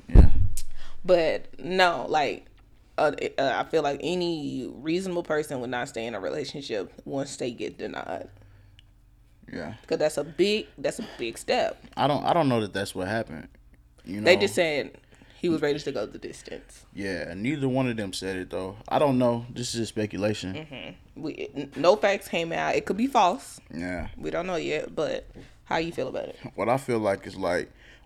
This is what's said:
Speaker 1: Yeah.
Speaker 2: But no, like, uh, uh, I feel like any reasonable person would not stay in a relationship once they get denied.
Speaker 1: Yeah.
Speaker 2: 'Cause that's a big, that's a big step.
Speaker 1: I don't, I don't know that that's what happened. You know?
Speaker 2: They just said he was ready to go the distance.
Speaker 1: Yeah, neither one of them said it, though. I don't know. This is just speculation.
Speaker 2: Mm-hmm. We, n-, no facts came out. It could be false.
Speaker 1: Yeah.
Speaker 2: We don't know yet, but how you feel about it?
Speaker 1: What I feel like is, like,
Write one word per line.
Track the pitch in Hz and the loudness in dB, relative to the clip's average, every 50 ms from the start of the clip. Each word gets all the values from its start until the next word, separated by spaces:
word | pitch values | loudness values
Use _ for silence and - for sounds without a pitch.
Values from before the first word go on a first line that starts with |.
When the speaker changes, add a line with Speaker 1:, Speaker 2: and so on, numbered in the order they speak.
| - - | -2 8
Speaker 1:
Yeah. | - - - - - - - - - - - - - - - - - - - | 10 12 12 12 12 12 12 10 8 6 4 2 2 0 0 -2 -4 -2 2
Speaker 2:
But | 180 185 170 160 151 101 - - - - - | 4 4 6 6 4 0 -2 -4 -10 -12 -10
no, | - 156 185 185 185 175 165 131 - - | -6 -2 2 4 4 4 4 0 -2 0
like, | - 156 147 117 90 - - - - - - - - - - - - - | 0 2 2 0 -2 -6 -10 -16 -20 -20 -20 -20 -20 -20 -20 -8 -2 0
uh, | 151 151 - - - - - - | 2 2 2 0 -4 -4 -2 0
uh, | 135 135 113 | 0 0 0
I | 95 139 - | 0 -2 0
feel | - 160 | 0 0
like | 147 143 143 - - | 0 0 -2 -4 -4
any | 151 180 180 175 170 170 156 143 135 135 135 120 80 64 | -4 -2 -2 -2 -2 -2 -4 -4 -6 -6 -6 -8 -8 -10
reasonable | 95 131 160 165 180 190 190 175 175 165 | -8 -4 -2 -2 -2 -2 -2 -4 -4 -4
person | - 156 151 151 - 151 127 | -2 -2 -2 -2 -2 -6 -6
would | 123 123 | -6 -4
not | 127 123 131 135 | -4 -4 -4 -6
stay | - 113 113 | -6 -6 -6
in | 117 113 | -6 -6
a | 98 | -6
relationship | 95 76 67 156 131 139 - 151 139 - 120 101 90 - - - - | -4 -4 -4 -4 -6 -6 -8 -10 -8 -6 -6 -6 -6 -6 -10 -16 -12
once | - 143 139 135 139 - - | -8 -6 -6 -6 -6 -8 -6
they | - 127 | -6 -6
get | 120 - 101 - - - | -6 -6 -8 -10 -8 -8
denied. | - 104 - - - - 90 - - - - - - - - - - - - - - - _ _ - - - _ - - - _ - - | -10 -10 -8 -10 -8 -8 -8 -10 -10 -14 -18 -20 -20 -20 -20 -20 -20 -20 -20 -20 -20 -20 _ _ -20 -20 -20 _ -20 -20 -20 _ -20 -14
Speaker 1:
Yeah. | - - 80 80 104 - - - | -12 -10 -10 -10 -12 -14 -8 -6
Speaker 2:
'Cause | - 156 | -2 -2
that's | 151 156 - 147 | 0 -2 -2 -2
a | 147 | -6
big, | 165 160 - 180 202 208 214 - - - - | -6 -2 0 2 2 2 0 -2 -6 -12 -8
that's | 139 - - - | -6 -6 -6 -6
a | 220 - - - | -10 -12 -10 -8
big | 120 113 - - | -8 -8 -8 -8
step. | - - 254 247 - - - - - - - - | -4 -2 0 0 0 -2 -4 -8 -14 -12 -4 -2
Speaker 1:
I | 123 139 | 0 0
don't, | 147 123 - | 0 0 0
I | - 156 | 2 2
don't | 175 156 135 | 2 2 2
know | 123 117 | 2 2
that | 107 98 87 | 0 -2 -4
that's | 95 101 - - | -6 -6 -6 -6
what | 95 92 92 | -6 -6 -4
happened. | 107 117 110 - 78 76 - - - - - - - - - _ _ - - | -4 -4 -4 -6 -10 -14 -14 -16 -20 -20 -20 -20 -20 -20 -20 _ _ -20 -14
You | - 95 104 | -12 -8 0
know? | 104 | 4
Speaker 2:
They | 165 185 - | 6 6 6
just | 208 - - | 4 2 0
said | - 175 160 147 139 113 - - - - - - - - - - - | 0 0 0 0 -2 -4 -6 -10 -18 -20 -20 -20 -20 -20 -20 -10 -4
he | - 170 | -2 0
was | 165 156 | 0 2
ready | 151 147 143 151 | 0 0 0 -2
to | - 147 | -4 -6
go | 139 - 107 | -4 -4 -6
the | - - - | -6 -8 -12
distance. | - 90 - - - - - - - - - - - - - | -14 -14 -14 -14 -14 -14 -14 -16 -16 -18 -20 -20 -20 -16 -10
Speaker 1:
Yeah, | - 98 98 92 85 73 80 85 | -8 -6 -4 -4 -4 -6 -6 -6
neither | 95 104 127 156 147 135 131 | -4 -4 -4 -2 -2 -2 0
one | 127 131 131 123 | 0 0 0 0
of | 117 110 | -2 -4
them | 104 95 90 | -6 -6 -8
said | - 92 95 95 92 | -8 -6 -6 -6 -6
it, | 92 - | -6 -6
though. | 87 90 92 92 104 110 - - | -8 -8 -8 -8 -10 -12 -8 -4
I | - 139 | 0 2
don't | 151 143 131 127 | 2 4 4 4
know. | 127 120 120 117 120 120 | 4 2 2 0 -4 -8
This | 120 - 123 120 - | -10 -8 -8 -6 -4
is | 117 | -4
just | 110 104 | -4 -4
speculation. | - 110 107 104 - 92 101 107 107 - - 95 95 | -4 -4 -4 -4 -2 -2 -2 -2 -2 -2 -6 -8 -8
Speaker 2:
Mm-hmm. | 151 160 156 135 120 87 - 180 - - - - - | -8 -10 -12 -14 -14 -14 -16 -16 -18 -20 -20 -16 -12
We, | 147 156 - - - - - | -10 -10 -8 -8 -10 -10 -8
n-, | 139 147 - - | -10 -10 -8 -6
no | 131 139 175 202 | 4 6 6 6
facts | 208 214 202 196 196 - - | 6 4 2 2 0 -2 -4
came | - 175 170 165 160 | -4 -4 -4 -2 -2
out. | 160 156 151 - | -2 -2 0 0
It | - - | 0 0
could | - 196 196 | 0 0 0
be | 233 269 | 0 2
false. | - 233 196 175 202 269 - - - - - - - | 4 4 4 4 4 0 -4 -12 -18 -20 -18 -14 -10
Speaker 1:
Yeah. | 82 87 90 90 - - - - - | -8 -6 -6 -6 -6 -6 -8 -10 -10
Speaker 2:
We | - 156 | -8 -6
don't | 156 160 175 185 | -6 -6 -4 -4
know | 180 | -4
yet, | 160 147 139 147 151 - - 170 | -4 -4 -4 -4 -4 -4 -6 -6
but | 165 156 135 - - - - - - - - - - - | -4 -4 -4 -4 -6 -8 -12 -16 -20 -20 -20 -20 -20 -8
how | - - 165 | -4 -4 -2
you | 165 170 | -2 -4
feel | 170 - 131 127 | -4 -6 -6 -6
about | - - - - | -6 -6 -8 -8
it? | - - - 120 - | -10 -14 -16 -12 -8
Speaker 1:
What | - 98 110 | -4 0 0
I | 123 135 | 0 0
feel | 139 - 120 113 | 0 -2 -2 0
like | 107 101 98 98 - 98 | 2 0 0 -2 -4 -10
is, | 90 | -8
like, | 92 95 87 87 85 60 - - - - - - - - | -4 -2 0 0 0 -2 -4 -10 -20 -20 -20 -20 -20 -20